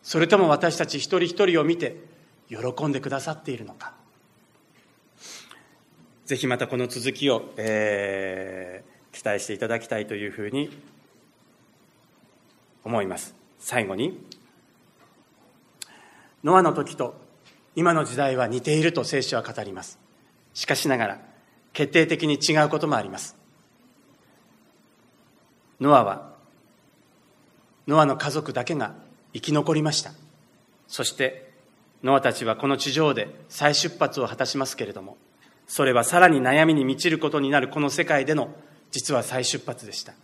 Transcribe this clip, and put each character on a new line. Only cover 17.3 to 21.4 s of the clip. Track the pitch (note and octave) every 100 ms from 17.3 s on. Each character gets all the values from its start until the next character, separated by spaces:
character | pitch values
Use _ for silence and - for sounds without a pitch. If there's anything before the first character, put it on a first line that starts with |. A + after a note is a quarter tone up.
| _ _ _ _ -
今 | F3
の | E3
時 | C3 A#2+
代 | C#3 B2+
は | A#2
似 | B2
て | C#3 D#3
い |
る | E3
と | C3+
聖 | A#2 C#3
書 | B2 B2+
は |
語 | A2+ A2+
り | G2+
ま | F#2
す。 | - - _ _ _ _ _
し | - -
か |
し | C#3 D3+
な | B2+
が | G#2+
ら、 | G2 - _